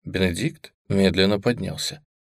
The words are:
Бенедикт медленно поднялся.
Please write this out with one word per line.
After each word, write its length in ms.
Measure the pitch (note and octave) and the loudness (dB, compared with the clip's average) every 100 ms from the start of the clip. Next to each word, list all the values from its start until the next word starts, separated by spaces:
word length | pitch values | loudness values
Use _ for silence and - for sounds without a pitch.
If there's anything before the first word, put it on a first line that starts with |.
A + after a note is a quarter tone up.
Бенедикт 680 | - F2+ F#2 E2+ C3+ - - _ - | -8 -2 0 0 -4 -6 -20 _ -4
медленно 520 | G2 F#2+ F2+ F#2+ G2+ | 2 4 4 2 2
поднялся. 640 | A#2+ A#2+ F#2+ D#2 - - _ _ _ | 0 -2 -4 -6 -8 -10 _ _ _